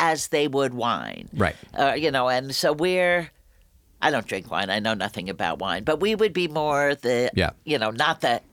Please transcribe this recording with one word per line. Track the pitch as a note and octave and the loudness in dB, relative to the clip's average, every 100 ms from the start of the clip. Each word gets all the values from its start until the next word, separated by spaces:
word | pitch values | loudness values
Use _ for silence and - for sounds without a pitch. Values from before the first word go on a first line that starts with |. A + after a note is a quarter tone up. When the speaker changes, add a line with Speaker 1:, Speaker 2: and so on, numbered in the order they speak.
Speaker 1:
as | E3 D#3 - | 0 0 0
they | D3+ D3 | 0 2
would | C3+ C3+ | 2 0
wine. | B2 A#2 F2+ A1 G1+ G1+ | 0 -2 -2 -6 -12 -8
Speaker 2:
Right. | - F2 - - - | 0 0 -2 -8 0
Speaker 1:
Uh, | C#3 C3 | 0 2
you | D#3 | 0
know, | C3+ B2+ | 2 2
and | B2+ C3+ | 0 -2
so | C3 D#3+ | 0 0
we're, | D3+ F3+ F#3 F3+ F3 E3 - _ _ _ _ _ _ | 2 2 2 2 2 -2 -12 _ _ _ _ _ _
I | D3+ | 0
don't | C3 G2+ | 0 -2
drink | G2 - | -6 -4
wine. | E2 G2 | -4 -2
I | G#2 | 0
know | A2 | 0
nothing | G#2 G2+ - F#2 | -2 -4 -6 -8
about | F#2 F2 D2+ | -4 -4 -2
wine, | F#2+ F2+ | -4 -2
but | A#2 D#3 | -2 0
we | G3+ G#3 | 0 2
would | G#3+ | 0
be | F3 E3+ | 0 -2
more | D#3 D3+ C#3+ C#3+ C#3+ | -2 0 2 2 0
the, | A#2+ A#2+ B2 | 0 0 0
Speaker 2:
Yeah. | - D#2+ - | 0 0 -2
Speaker 1:
you | - C#3+ | -4 -2
know, | A2 | 0
not | A#2 D3+ D#3+ | 0 0 0
the | C#3 A#2+ - | 0 0 -4